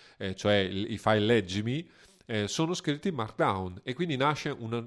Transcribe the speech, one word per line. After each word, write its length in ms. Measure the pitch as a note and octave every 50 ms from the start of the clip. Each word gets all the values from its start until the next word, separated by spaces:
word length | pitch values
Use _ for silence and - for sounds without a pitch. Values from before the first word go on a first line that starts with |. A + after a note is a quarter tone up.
| - - - -
eh, 160 | G#2 F#2+ F#2+
cioè 200 | - - G2+ G#2
il, 340 | G2+ F#2+ F#2 G2 F#2+ G#2 - A2+
i 40 | G2
file 220 | - A2 A2 G#2+
leggimi, 720 | G#2 G#2+ A#2+ A2+ G2 F2 F2+ G2+ G#2+ A#2 B2 D3+ E3+ - - - - - _ _ _ -
eh, 200 | A#2 G#2+ G#2 G2+
sono 260 | - - D#3+ D#3+ F3+
scritti 360 | E3+ - - C#3+ D3 - G3
in 60 | E3+
Markdown 640 | C#3+ A2+ G#2+ - - E3 C3+ G2+ F#2+ F#2 F#2 F2+ G2 -
e 100 | - B2+
quindi 220 | C3+ F3 F3+ D3
nasce 340 | B2 C3+ D3 D3+ C#3+ - D#3
una, 340 | C#3 - A#2 A2 A#2 A#2 A#2